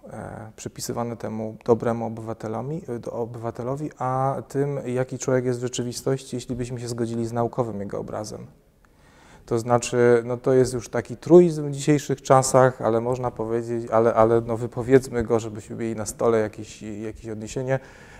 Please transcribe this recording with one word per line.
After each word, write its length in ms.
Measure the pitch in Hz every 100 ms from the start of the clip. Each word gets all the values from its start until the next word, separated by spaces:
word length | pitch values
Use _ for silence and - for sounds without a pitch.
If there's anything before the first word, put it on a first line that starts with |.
| -
e, 400 | 110 104 104 107 -
przypisywane 600 | 120 - - 117 120 113
temu 400 | 110 107 110 -
dobremu 420 | - 110 120 117 113
obywatelowi, 760 | 113 110 110 110 110 131 160 -
e, 100 | 120
do-, 140 | -
obywatelowi, 760 | 113 117 120 117 113 120 139 151 -
a 440 | 127 131 135 127 110
tym, 320 | 135 143 139 120
jaki 320 | 123 127 127
człowiek 260 | - 127
jest 140 | 127 120
w 40 |
rzeczywistości, 720 | 123 - 120 117 135 135 - 127
jeśli 200 | - 123
byśmy 240 | 120 123
się 80 | 120
zgodzili 380 | 120 117 117 113
z 60 |
naukowym 480 | 120 117 - 117 101
jego 180 | 101 107
obrazem. 480 | 110 107 104 - 127 _ _ _ _ _ _ _ - - -
To 100 | 120
znaczy, 640 | 120 120 117 123 120 120
no 120 | 120 120
to 160 | 139
jest 220 | 131 120
już 140 | 123 -
taki 280 | 120 107 117
truizm 520 | - 175 175 156 147
w 60 |
dzisiejszych 480 | 139 139 147 - 135
czasach, 600 | - 131 127 135 127 120
ale 180 | 113 113
można 300 | 117 131 123
powiedzieć, 600 | - 110 117 117 117 117
ale, 240 | 113 113
ale 260 | 110 110 117
no 160 | 117 113
wypowiedzmy 680 | 120 127 117 131 131 120
go, 180 | 113 113
żebyśmy 360 | 110 107 - 113
mieli 200 | 113 110
na 100 | 104
stole 340 | - 120 113
jakieś, 420 | 110 110 107 -
jakieś 460 | 107 104 110 - 117
odniesienie, 500 | 107 110 135 127 131 - - -